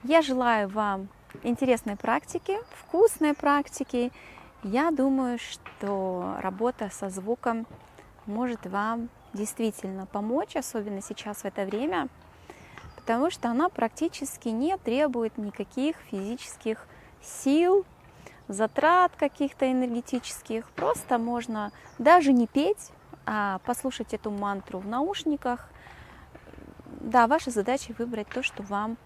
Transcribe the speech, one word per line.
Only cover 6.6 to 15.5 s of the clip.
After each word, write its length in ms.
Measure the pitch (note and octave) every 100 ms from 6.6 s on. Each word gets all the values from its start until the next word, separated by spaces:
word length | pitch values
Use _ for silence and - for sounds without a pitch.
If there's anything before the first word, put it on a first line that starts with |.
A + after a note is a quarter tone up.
| A#3 B3+ G#3
со 200 | - G3
звуком 560 | F#3 F#3+ A#3+ B3 A3+ A3+ - - - - - -
может 400 | G#3 B3 A#3 F3+
вам 420 | G3 G#3+ A#3 A#3 - -
действительно 760 | G3+ G#3+ - A3+ - F#3+ F#3+ F#3+
помочь, 500 | G#3 G#3+ C4 G#4 D#4
особенно 460 | B3+ A3+ G#3 G3
сейчас 360 | - G#3 - G#3
в 60 |
это 200 | G3+ -
время, 440 | F#3+ G3+ C#4+ F#4 C#4 - - - - - - - - -
потому 340 | - A#3 D4+
что 180 | - A#3+
она 200 | A#3 F4
практически 800 | - A3+ - E4 - C4+ - A#3+
не 280 | A3+ D4 F#4+
требует 580 | - A#3+ D4 A#3+ A3+ A3
никаких 580 | G#3